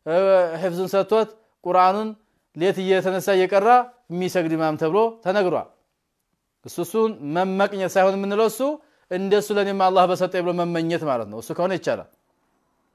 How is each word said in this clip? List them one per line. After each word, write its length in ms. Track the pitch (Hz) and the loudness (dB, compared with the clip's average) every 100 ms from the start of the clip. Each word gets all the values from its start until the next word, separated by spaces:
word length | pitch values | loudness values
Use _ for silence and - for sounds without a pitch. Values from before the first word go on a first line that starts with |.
| 156 | -2
እ፣ 100 | 170 196 190 175 160 | 0 4 4 2 0
ሒፍዙን 300 | 185 170 185 | -4 -4 -2
ሰጥቶት 400 | 196 190 220 214 - _ _ | -2 2 0 0 -6 _ _
ቁርአኑን 440 | 175 185 185 202 220 208 _ _ _ 151 | 0 4 4 2 -4 -10 _ _ _ -2
ሌት 200 | 185 190 | -2 0
እየተነሳ 500 | 190 190 185 185 185 | 2 2 2 -2 0
እየቀራ 360 | 190 185 202 208 247 240 _ - | 2 4 2 6 4 2 _ -10
የሚሰግድ 460 | 170 180 180 160 | -4 -2 -2 -2
ኢማም 240 | 160 160 151 | 0 -2 -2
ተብሎ 220 | 160 190 226 226 | 0 0 0 -2
ተነግሯል። 500 | 175 202 180 139 - _ _ _ _ _ _ _ _ _ | -4 0 0 -2 -6 _ _ _ _ _ _ _ _ _
እሱ 120 | 127 - | -16 -8
እሱን 300 | 170 220 220 202 143 | -4 0 0 -2 -6
መመቅኘት 600 | 165 190 190 208 202 185 | -2 -2 0 -2 -2 -2
ሳይሆን 240 | 196 190 | 2 2
የምንለው 320 | 196 196 202 220 | 2 -2 0 0
እሱ 140 | 220 269 302 _ _ - | 0 -4 -4 _ _ -10
እንደሱ 380 | 180 196 208 202 | -6 0 0 2
ለኔም 280 | 202 196 196 | -2 0 2
አላህ 240 | 185 185 180 | 2 4 2
በሰጠኝ 340 | 180 180 185 | 2 -2 -2
ብሎ 120 | 175 175 | -2 -2
መመኘት 460 | 170 165 165 170 | -2 -2 -2 -2
ማለት 240 | 156 123 104 | -2 -4 -4
ነው። 100 | 110 | -12
እሱ 120 | - | -12
ከሆነ 200 | 160 185 | -4 -2
ይቻላል። 340 | 180 - 107 82 _ _ _ _ _ _ _ _ | -2 -4 -4 -6 _ _ _ _ _ _ _ _